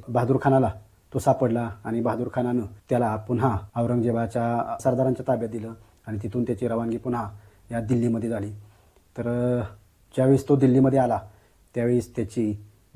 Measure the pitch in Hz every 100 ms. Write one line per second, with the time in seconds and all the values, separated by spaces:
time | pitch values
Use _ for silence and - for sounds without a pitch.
0 | - 120 120 131 139 135 123 - - _
1 | _ 131 139 127 127 117 117 - 113 117
2 | 117 113 120 135 123 123 101 - - 120
3 | 113 107 - 117 131 98 - 123 117 120
4 | 117 117 113 123 117 120 117 113 131 123
5 | 131 123 131 117 113 113 113 110 - _
6 | - 107 107 123 120 107 120 113 117 117
7 | 127 117 104 - - - - 117 110 120
8 | 117 113 113 110 101 104 - _ _ _
9 | _ - 117 120 123 123 104 - _ _
10 | _ - 131 135 - 143 131 131 131 135
11 | 123 104 - - _ _ _ 120 120 123
12 | - - 104 123 107 104 - _ _